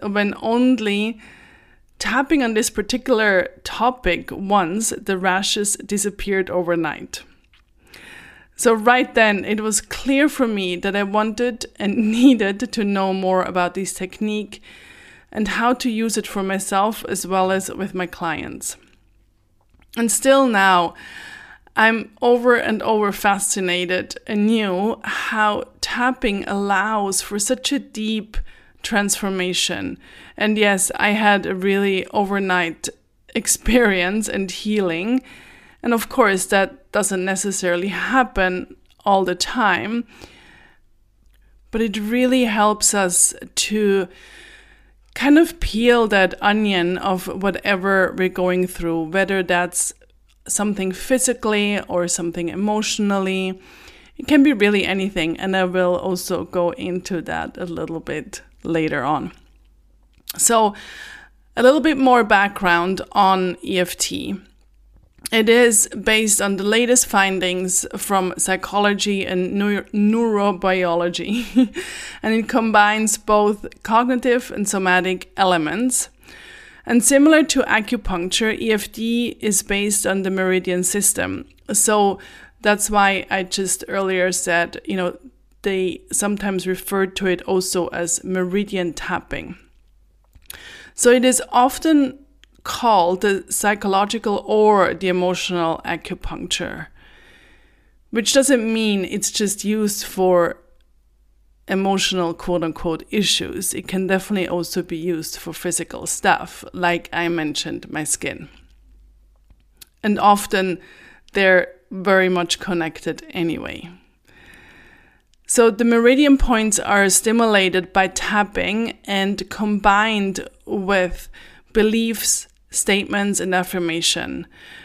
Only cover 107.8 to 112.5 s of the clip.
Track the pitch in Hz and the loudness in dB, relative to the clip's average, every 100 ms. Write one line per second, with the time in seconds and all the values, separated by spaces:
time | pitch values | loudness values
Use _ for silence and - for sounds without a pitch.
107.8 | - 156 147 - 147 - 156 - _ _ | -10 -10 -6 -6 -6 -10 -14 -20 _ _
108.8 | _ - _ _ _ _ _ _ _ _ | _ -20 _ _ _ _ _ _ _ _
109.8 | - _ 208 202 202 208 - 196 190 175 | -20 _ -4 2 4 4 2 -2 -2 -4
110.8 | - - - - _ 196 190 185 - - | -10 -20 -20 -20 _ 2 4 4 2 -8
111.8 | - 190 185 190 185 180 170 | -16 -6 2 4 4 0 -2